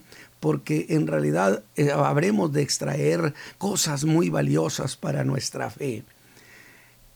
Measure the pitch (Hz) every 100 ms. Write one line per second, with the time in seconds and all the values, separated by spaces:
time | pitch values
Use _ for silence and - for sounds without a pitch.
0 | - - - _ 156 147 - 151 - 156
1 | 156 156 147 160 190 220 - - 143 147
2 | 143 143 180 214 170 147 139 - 147 143
3 | 147 170 160 - - - 196 190 165 139
4 | 156 160 175 151 143 151 160 - 135 -
5 | - 143 131 139 - 135 120 - 143 110
6 | - - - - - - - - - -
7 | -